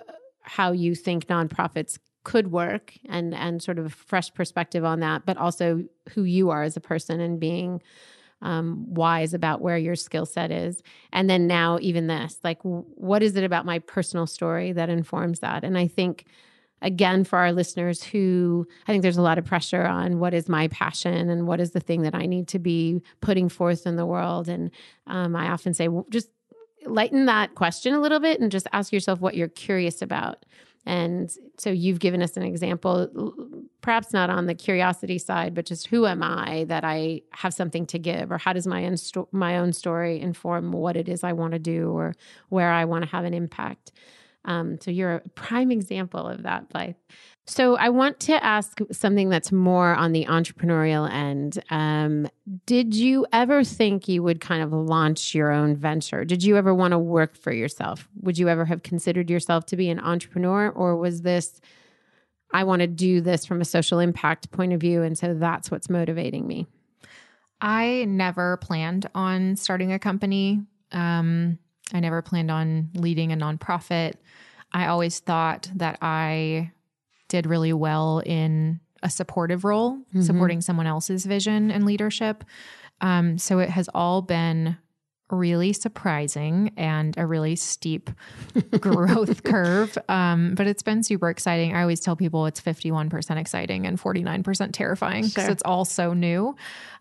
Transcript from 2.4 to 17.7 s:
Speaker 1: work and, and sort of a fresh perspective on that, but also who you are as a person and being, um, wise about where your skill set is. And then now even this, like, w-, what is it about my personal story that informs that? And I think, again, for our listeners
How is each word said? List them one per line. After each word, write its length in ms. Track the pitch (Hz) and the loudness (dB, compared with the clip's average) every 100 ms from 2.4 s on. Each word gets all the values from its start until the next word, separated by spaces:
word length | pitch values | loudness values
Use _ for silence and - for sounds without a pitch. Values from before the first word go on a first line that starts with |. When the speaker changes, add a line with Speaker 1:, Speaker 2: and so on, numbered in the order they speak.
| 196 | 2
Speaker 1:
work 420 | 170 175 208 - - - | -2 -2 -4 -8 -20 -8
and, 260 | 175 170 | -6 -4
and 300 | 165 170 170 | -4 -4 -4
sort 160 | 175 170 | -4 -6
of 60 | 160 | -6
a 40 | |
fresh 440 | - _ 185 - | -12 _ -2 -2
perspective 500 | - 175 - 165 175 | -6 -4 -4 -4 -2
on 160 | 165 165 | 0 0
that, 260 | 160 156 - | 0 -2 -2
but 120 | 185 | -2
also 440 | 170 170 175 165 175 _ - | -2 0 0 0 -4 _ -8
who 140 | 220 | -2
you 260 | 185 185 185 | 2 4 4
are 140 | 151 | 2
as 120 | 151 165 | -2 -6
a 60 | |
person 400 | - 160 - 170 | -4 -6 -4 -4
and 180 | 170 170 | -2 -2
being, 420 | 160 175 180 180 - - - - _ _ | -2 -2 -4 -8 -12 -20 -20 -20 _ _
um, 420 | - 165 165 165 - | -4 -4 -4 -6 -6
wise 400 | 170 165 165 160 | 0 2 2 0
about 280 | 175 160 147 | 0 0 0
where 160 | 180 170 | 0 0
your 180 | 160 175 | -2 -4
skill 300 | - 156 170 | -4 -6 -4
set 260 | - 165 | -4 -4
is. 320 | 165 170 180 - - _ | -4 -6 -8 -16 -20 _
And 160 | 185 190 | 0 4
then 180 | 185 175 | 4 4
now 320 | 175 170 170 | 4 2 2
even 260 | 185 170 160 | 0 0 0
this, 300 | 160 160 - | -2 -6 -6
like, 200 | 170 165 | -6 -6
w-, 200 | 190 175 - - | -6 -8 -10 -10
what 280 | 185 208 | 0 4
is 140 | 214 196 | 4 2
it 80 | 190 | 0
about 200 | 170 165 | 0 0
my 140 | 170 | -4
personal 480 | - - 170 175 165 | -2 -4 -2 -2 -4
story 460 | - 170 165 180 | -2 -2 -2 -2
that 160 | 170 165 | -2 0
informs 500 | 170 160 - 170 170 | -2 -2 -4 -4 -4
that? 240 | - - | -4 -4
And 140 | - 185 | -2 0
I 100 | 180 | 0
think, 380 | - 180 160 _ _ _ _ _ _ | 0 -2 -4 _ _ _ _ _ _
again, 420 | 175 180 190 190 | -4 2 4 4
for 160 | 185 180 | 4 4
our 140 | 180 | 4
listeners 500 | 175 175 | 2 0